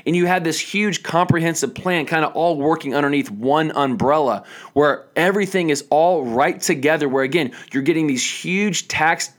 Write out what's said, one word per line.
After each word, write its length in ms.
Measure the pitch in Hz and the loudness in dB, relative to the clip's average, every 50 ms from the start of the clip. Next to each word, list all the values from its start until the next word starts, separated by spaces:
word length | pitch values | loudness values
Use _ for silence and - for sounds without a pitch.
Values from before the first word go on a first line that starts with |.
| - | -4
and 80 | 151 170 | 0 2
you 120 | 175 175 | 2 2
have 180 | 175 180 180 165 | 2 2 0 0
this 160 | 165 156 - | -2 -2 -4
huge 440 | - - - 202 208 208 170 - - | -4 -4 -2 -2 -2 0 -2 -4 -4
comprehensive 680 | - - 170 180 - 170 165 165 170 160 - 139 123 - | -2 0 0 2 2 2 2 2 0 0 -2 -4 -4 -4
plan 320 | - - 185 180 165 139 | -4 -2 -2 0 0 0
kinda 220 | - 165 160 151 | 0 0 0 0
all 300 | - - 143 165 175 165 | 0 0 0 0 0 0
working 360 | 143 139 156 156 156 - 139 120 | 2 2 0 0 0 -2 -2 0
underneath 380 | 147 143 143 143 143 127 - | 0 2 2 2 0 -2 -2
one 400 | 101 104 117 131 147 156 160 156 - | -6 -4 0 2 2 2 2 0 0
umbrella 680 | 139 139 131 123 98 113 135 151 156 143 120 104 95 - - - - - - - | 0 0 0 0 0 2 2 2 2 2 0 0 -2 -6 -12 -20 -20 -12 -4 0
where 320 | 139 147 147 - - - - - | 2 4 4 2 0 -4 -6 -2
everything 540 | 151 170 190 196 208 196 190 190 185 170 156 | 0 2 2 2 0 0 0 0 0 0 0
is 160 | 143 135 - - | 0 -2 0 0
all 360 | - 156 165 180 185 156 127 | 2 2 4 4 2 0 -2
right 340 | 117 113 127 147 175 - 185 | -2 0 0 0 0 0 -2
together, 480 | - - 160 139 131 147 160 151 147 | -2 -2 -2 0 2 2 2 2 0
where, 160 | 135 127 135 135 | 0 0 0 0
again, 300 | 135 139 170 143 117 - - - - | 0 0 0 -2 -2 -6 -12 -14 -8
you're 100 | - 135 | -6 -4
getting 260 | 135 160 160 160 160 | 0 0 0 0 0
these 360 | 147 131 120 - - - - - | 0 -2 -2 -4 -4 -6 -8 -6
huge 460 | 160 185 196 214 208 170 - - - | -4 -2 0 0 0 -2 -4 -6 -6
tax 420 | - - 156 160 - - - - - | -4 0 0 0 0 0 -4 -10 -12